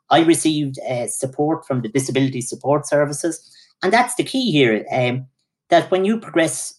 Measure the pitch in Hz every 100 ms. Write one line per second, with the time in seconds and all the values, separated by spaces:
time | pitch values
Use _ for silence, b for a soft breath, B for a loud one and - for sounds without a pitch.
0 | _ 147 165 156 160 151 139 135 131 123
1 | 117 - 135 135 151 160 - 127 110 139
2 | 135 135 135 135 117 - 131 147 - 147
3 | 147 147 170 165 b b b _ 381 247
4 | 359 - - 269 254 151 127 107 - 131
5 | 123 131 - _ _ _ _ 170 160 185
6 | 190 226 - 170 160 - -